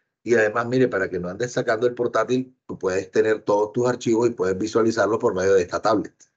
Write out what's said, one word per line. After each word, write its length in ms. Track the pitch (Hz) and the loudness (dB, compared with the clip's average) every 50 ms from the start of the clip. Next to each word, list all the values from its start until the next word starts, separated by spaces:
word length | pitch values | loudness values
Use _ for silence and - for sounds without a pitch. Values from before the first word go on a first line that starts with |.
| _ _ _ _ - | _ _ _ _ -2
Y 120 | 110 120 | 0 2
además, 320 | 113 107 104 - 120 117 117 | 2 2 2 0 -2 -4 0
mire, 220 | 131 131 127 - | 0 2 2 2
para 200 | - 95 95 90 | 0 -2 -4 -2
que 100 | 92 87 | -4 -6
no 100 | 87 90 | -6 -6
andes 240 | 95 107 123 123 - | -6 -6 -6 -4 -4
sacando 340 | 131 120 120 113 107 123 120 | -4 -2 -2 0 0 0 0
el 80 | 120 | 0
portátil, 640 | - 123 117 - 113 110 107 123 127 127 - - _ _ | 0 -4 -2 0 -2 0 0 0 -2 -2 -4 -10 _ _
tú 120 | - 92 87 | -14 -10 -4
puedes 320 | 92 95 92 92 - - | -2 -2 -2 -2 -4 -2
tener 320 | - 110 107 110 110 104 - | 0 2 2 2 2 0 0
todos 280 | - 104 104 107 107 | 0 0 2 0 0
tus 160 | - 123 120 127 | 0 0 0 0
archivos 400 | 120 120 - 123 113 110 120 117 | 0 0 0 0 2 2 2 0
y 60 | 117 | 0
puedes 240 | - 92 95 95 95 | 0 -2 -2 -2 -2
visualizarlos 600 | 110 107 - 117 117 113 - 117 101 101 98 85 | -2 -2 0 0 2 2 2 0 0 0 0 0
por 160 | 92 92 92 | 0 -2 0
medio 200 | 92 92 98 98 | 0 2 4 4
de 80 | 95 | 2
esta 200 | 87 - - 85 | 2 0 -4 -4
tablet. 320 | - 107 113 101 - - _ _ _ _ _ | 0 0 0 0 -2 -4 _ _ _ _ _